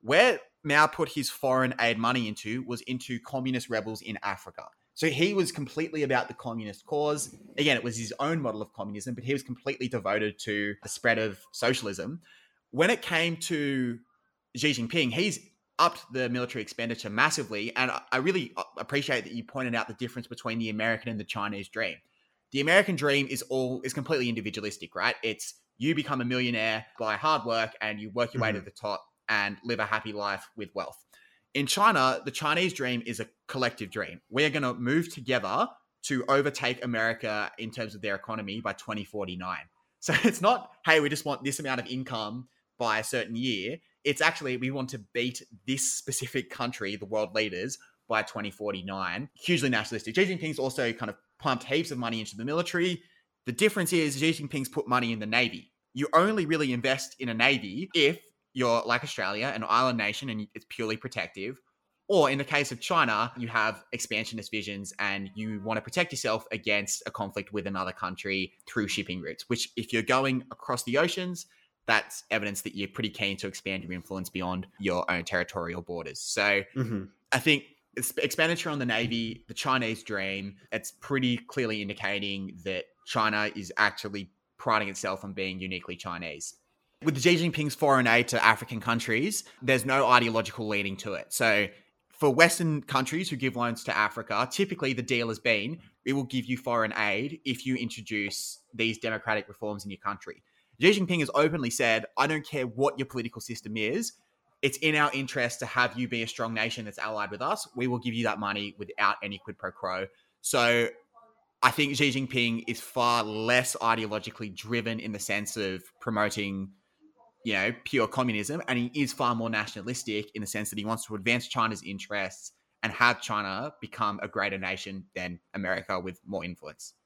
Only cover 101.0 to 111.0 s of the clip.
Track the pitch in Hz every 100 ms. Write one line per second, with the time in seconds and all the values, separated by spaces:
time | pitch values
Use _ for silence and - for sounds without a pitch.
101 | 180 175 143 139 156 160 120 - 120 110
102 | 110 - 143 156 143 151 127 113 143 127
103 | 131 127 117 117 - 113 110 110 107 175
104 | 226 - _ _ _ _ 139 - 156 151
105 | 147 135 135 143 120 - 117 131 123 120
106 | 123 117 113 - 113 110 113 117 107 98
107 | 107 110 101 98 135 107 - - 127 120
108 | 120 113 110 101 101 101 101 101 104 -
109 | 101 - 101 101 - 101 92 - 95 92
110 | 95 _ _ _ - 135 117 120 117 -